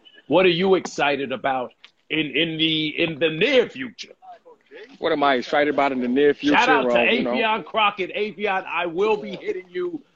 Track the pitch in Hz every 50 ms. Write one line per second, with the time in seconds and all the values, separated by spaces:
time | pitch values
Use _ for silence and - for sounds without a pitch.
0 | _ _ _ _ _ - 139 175 190 185 170 165 190 196 190 170 - - - -
1 | 147 143 143 135 139 120 131 120 - 139 131 131 123 - - _ - - _ _
2 | _ - 147 156 156 143 120 143 170 165 160 156 160 160 156 156 156 151 - -
3 | 170 165 160 131 165 160 156 156 202 277 277 254 220 - - 131 131 117 - -
4 | - - - _ - - - - _ - - _ _ _ - - - - 277 -
5 | - 165 160 147 143 143 135 123 113 - - 147 147 147 139 139 139 139 135 127
6 | 123 123 123 139 147 147 139 - - 147 147 - 247 254 - 226 - 123 120 120
7 | 120 - 233 247 - 123 120 - 226 220 220 214 - - - 220 214 202 - -
8 | 180 160 160 185 208 214 180 - 208 202 190 190 - - 147 165 175 175 160 175
9 | 202 220 214 202 214 202 185 - - - 185 185 180 180 175 180 180 175 170 147
10 | - _ _